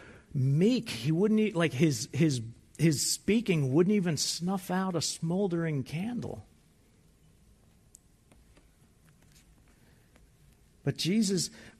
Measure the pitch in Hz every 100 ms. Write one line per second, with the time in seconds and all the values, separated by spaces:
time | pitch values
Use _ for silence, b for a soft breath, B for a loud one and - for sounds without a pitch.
0 | B B B 143 131 143 202 254 - 113
1 | 131 160 208 214 214 170 165 127 160 127
2 | - 127 160 127 113 - - - 160 147
3 | - - - 220 226 165 135 143 185 208
4 | 175 147 - - 175 196 185 185 190 170
5 | - - 165 185 202 170 165 143 123 151
6 | 214 240 - 107 - _ _ _ _ _
7 | _ _ _ _ _ - _ _ _ -
8 | _ _ _ - _ - _ _ _ _
9 | _ _ _ - - - _ b b b
10 | b _ - _ - _ _ _ 143 -
11 | 156 214 196 185 - B B